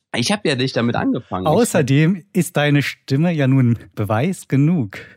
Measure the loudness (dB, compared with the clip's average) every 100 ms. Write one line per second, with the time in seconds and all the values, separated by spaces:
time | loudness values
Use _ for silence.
0 | _ -4 -2 -2 0 -2 -2 -2 -2 -2
1 | -2 -4 -6 -4 0 2 2 0 2 2
2 | 2 0 -4 -4 -2 0 2 2 0 -8
3 | -4 0 0 0 2 4 2 0 -4 -8
4 | -2 0 -2 -4 -2 0 2 0 -4 -10
5 | -20